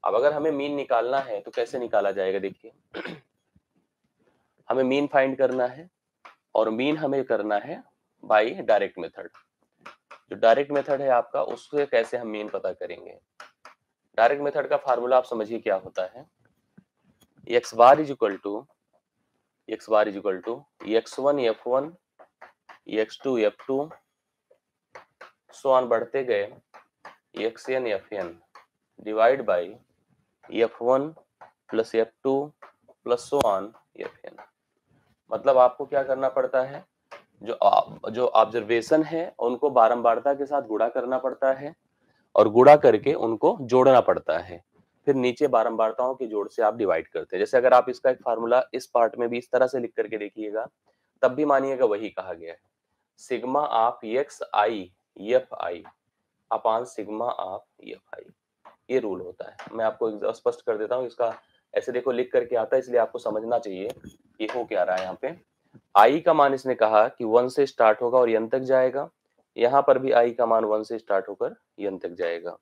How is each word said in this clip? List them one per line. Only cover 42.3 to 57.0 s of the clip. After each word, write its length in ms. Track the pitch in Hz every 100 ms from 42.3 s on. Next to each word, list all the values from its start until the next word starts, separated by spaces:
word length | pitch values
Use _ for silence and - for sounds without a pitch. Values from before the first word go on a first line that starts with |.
| -
और 140 | 107
गुणा 260 | 110 131 147
करके 360 | 135 107 - -
उनको 420 | 113 113 160 214
जोड़ना 380 | 117 127 131 127
पड़ता 360 | - 87 - 80
है, 220 | 92 87 _ _ _ _ -
फिर 80 | 135
नीचे 320 | 127 120 147
बारंबारताओं 680 | 120 113 113 110 110 127 131
के 120 | 120
जोड़ 200 | 107 101
से 140 | -
आप 120 | 107 113
divide 320 | 98 82 82
करते 280 | 82 76 92
हैं। 60 |
जैसे 160 | 104 127
अगर 160 | 123
आप 160 | 123 123
इसका 200 | 123 131
एक 120 | 123
formula 400 | 127 113 117 123 127
इस 120 | 131 -
part 300 | 123 113 117
में 100 | 117
भी 80 | 120
इस 140 | -
तरह 160 | 123 127
से 120 | 131
लिख 140 | 120 -
करके 220 | 107 110
देखिएगा, 500 | 104 110 107 107 123 _ _ _ _ _
तब 100 | 127
भी 120 | 127 151
मानिएगा 400 | 139 135 131 123
वही 240 | 104 107
कहा 240 | 92 92
गया 180 | 85 82
है, 80 | 85 _ _ _ _ _ _
sigma 480 | - 120 123 143 151 113
of 300 | 117 123 110
एक्स 360 | 123 147 - - 104
आई 340 | 107 110 90 _ _ -
एफ़ 380 | 101 127 131 -
आई 280 | 85 87 82 _ _ _ _ _ _
upon 340 | 110 113 113 123
sigma 400 | -